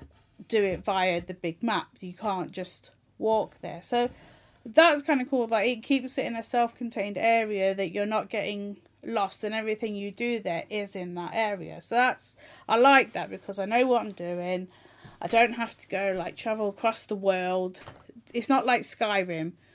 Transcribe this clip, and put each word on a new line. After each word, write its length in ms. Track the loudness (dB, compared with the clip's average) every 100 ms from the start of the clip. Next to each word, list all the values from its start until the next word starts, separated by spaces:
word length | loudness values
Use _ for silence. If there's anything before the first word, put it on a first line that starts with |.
| -20 _ _ -18 -2
do 140 | 0
it 220 | 2 0
via 360 | -2 2 2 0
the 140 | -4
big 280 | -6 -6 -4
map. 260 | -2 0 -2 _
You 140 | -14
can't 360 | -8 -4 -4 -4
just 400 | -8 -10 -10 -16 _ _ -4
walk 400 | 0 2 0 -8
there. 200 | -12 -12
So 260 | -4 0 0 -4 -20 -20 _ _
that's 380 | 0 6 6 6
kinda 240 | 2 0 2
cool. 200 | -2 2
Like, 200 | 2 2
it 140 | 0
keeps 340 | 0 0 0 -4
it 80 |
in 100 | -4
a 80 | -4
self-contained 760 | -2 0 0 -2 -8 -6 -6 0
area 560 | 4 4 2 0 0
that 180 | 0 -2
you're 140 | -2 -2
not 240 | -2 -2
getting 480 | -4 -4 -6 -8 -12 -18 _
lost, 400 | -6 -2 -2 -2
and 100 | -4
everything 400 | -4 -4 -4 -4
you 160 | -6 -8
do 280 | -4 -2 -2
there 240 | -2 -6 -4
is 260 | -6 -6 -8
in 180 | -8 -8
that 160 | -6
area. 480 | -2 -2 -4 -8 -12
So 120 | -2
that's, 420 | 2 2 2 -8 -12 -18 -14 0
I 100 | 6
like 340 | 10 10 8
that 160 | 0 -8
because 300 | -10 -10 -8
I 80 | 0
know 200 | 2 4
what 140 | 2
I'm 120 | 0
doing. 560 | -6 -8 -6 -4 -4 -6 -14 -20 -20 -20 -10
I 60 | 0
don't 260 | 4 4
have 240 | 2 -8 -8
to 120 | -8
go, 260 | -4 -2 -2
like, 200 | -4 -6
travel 340 | -4 -2 -4
across 340 | -2 -2 0
the 120 | -4 -2
world. 640 | 2 2 0 0 -2 -6 -16 -20 -20 -20 -8
It's 160 | -4 2
not 160 | 2
like 180 | 4 2
Skyrim. 720 | 0 -2 0 0 0 -2 -6 -8 _